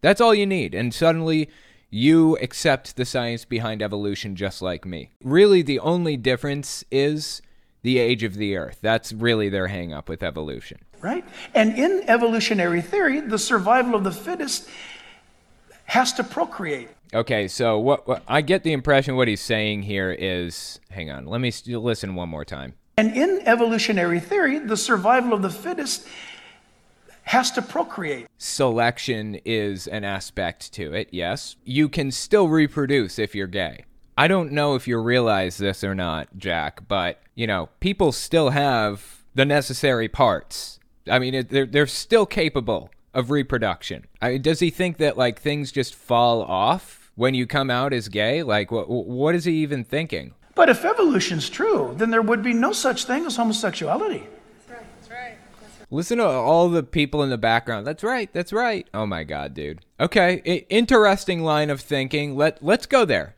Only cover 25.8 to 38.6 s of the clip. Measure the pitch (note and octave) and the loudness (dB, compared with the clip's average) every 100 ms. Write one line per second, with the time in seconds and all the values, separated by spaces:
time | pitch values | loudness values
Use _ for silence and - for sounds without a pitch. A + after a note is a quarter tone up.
25.8 | C#4+ - - - - - - - _ _ | -6 -8 -10 -20 -18 -20 -20 -20 _ _
26.8 | _ _ _ - - A#3+ B3 - G#3+ D#4+ | _ _ _ -20 0 2 2 -4 -6 -4
27.8 | E4+ - E3+ C3+ A2+ _ - - C3+ A#2 | -4 -6 -8 -8 -10 _ -10 0 0 2
28.8 | A#2 A#2+ - A2+ G#2+ G#2 - A2+ G#2 G2 | 0 0 -4 -4 -4 -8 -4 -2 -2 -4
29.8 | - G#2 G2+ G2 - - F2+ - - - | -8 -8 -6 -8 -8 -6 -6 -6 -14 -12
30.8 | D#2+ E2 G#2 F2+ F2 A2 - - - B2+ | -8 -6 -8 -6 -6 -6 -10 -16 -6 0
31.8 | D3+ E3+ C#3 - - G#3 F3+ D#3+ D3 - | 0 0 -4 -4 2 4 4 4 2 0
32.8 | C#3 C#3 G2 - G#2+ G2+ F#2+ G2 E2+ B1 | 0 0 0 -4 -6 -4 -6 -4 -6 -6
33.8 | - - - - D3+ F#3+ D#3+ C#3+ D3 C3+ | -20 -20 -10 2 2 2 0 0 0 0
34.8 | B2 A#2 A2+ B2 A#2 G2+ F#2 - G2 F#2+ | 0 -2 2 2 4 2 0 -2 -2 -2
35.8 | G2 F#2+ F2 D#2+ - F#2+ F#2+ E2 D2+ - | -4 -4 -4 -4 -8 -10 -4 -2 -4 -8
36.8 | - G2+ F2 E2 _ - A#2 G2 D#2+ _ | -4 -2 -2 -6 _ -8 -2 -2 -4 _
37.8 | F#3 G3+ E3+ B2 - E3 D3 C#3+ | -4 2 0 0 0 2 2 2